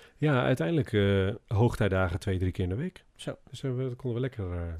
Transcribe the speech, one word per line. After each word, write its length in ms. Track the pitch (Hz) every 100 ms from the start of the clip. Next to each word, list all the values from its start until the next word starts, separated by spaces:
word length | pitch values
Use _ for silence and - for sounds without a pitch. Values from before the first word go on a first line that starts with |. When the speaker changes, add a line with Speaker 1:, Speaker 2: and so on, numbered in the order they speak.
| - -
Speaker 1:
Ja, 260 | 151 127
uiteindelijk, 500 | 131 131 165 165 110
eh, 420 | 104 101 98 95 117 - 101
hoogtijdagen 640 | 117 - 101 95 92 92
twee, 180 | - 92
drie 120 | 92
keer 120 | -
in 60 | 90
de 60 | 101
week. 280 | 180 - _ _
Speaker 2:
Zo. 220 | - - -
Speaker 1:
Dus, 140 | 127
eh, 120 | 139 127
we, 80 |
dat 120 | 131 123
konden 180 | 127
we 60 | 117
lekker, 320 | 131 107 90
eh, 60 | 87 85 85